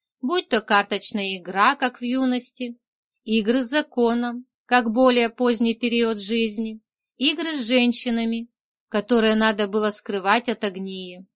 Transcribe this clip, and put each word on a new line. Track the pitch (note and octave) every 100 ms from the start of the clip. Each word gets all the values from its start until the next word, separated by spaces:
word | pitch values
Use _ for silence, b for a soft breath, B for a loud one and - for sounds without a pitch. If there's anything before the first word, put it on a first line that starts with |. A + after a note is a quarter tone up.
| _ _
будь | B3+ F4+ F#4
то | A3
карточная | - G3+ G3+ G3+ - G#3 G3 F#3+
игра, | F3 F#3 A3+ C#4
как | B3+ B3
в |
юности, | A#3+ C4 C4 B3 - - B3 A#3+ _ _ _ _ -
игры | A3 G#3 C4
с | A#3+
законом, | D4+ D4+ B3 A#3 A#3+ A#3+ A#3+ - _ -
как | B3 A3+
более | A3 C4 A#3+ A#3
поздний | A#3 B3 A3+ A3+ A3+
период | A#3+ A#3 A3+ G#3
жизни, | F#3+ A#3 A3+ G#3 A3 A3 _ _ _ -
игры | C#4 D#4+ E4
с | D4+ A3
женщинами, | B3+ A#3+ A#3 B3 A#3 A3+ A#3 A#3 _ _ _ _
которые | G#3+ G#3 A#3+ A3 A3
надо | A3 G#3 G#3
было | G#3+ G#3+
скрывать | G#3 - G3+ F#3 A#3 B3
от | G#3+
Агнии. | G3+ F#3 F#3+ F#3+ F3+ F3+ F#3+